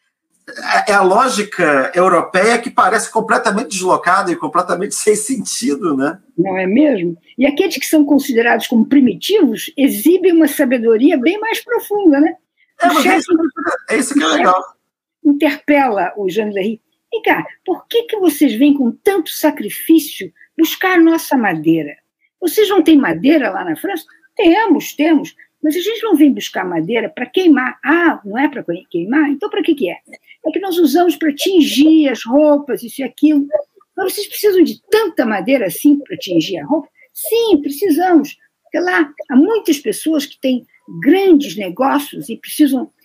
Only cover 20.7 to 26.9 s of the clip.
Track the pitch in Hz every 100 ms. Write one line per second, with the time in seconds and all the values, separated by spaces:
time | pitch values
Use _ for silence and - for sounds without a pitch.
20.7 | - 370 359 330 330 - 269 208 165 156
21.7 | 165 147 - _ _ _ _ 349 415 392
22.7 | 392 311 294 208 165 247 320 220 190 185
23.7 | 311 359 370 - _ _ - 339 381 440
24.7 | 277 - - 311 302 165 - _ _ 311
25.7 | 320 370 453 440 294 294 208 - 208 185
26.7 | 170 165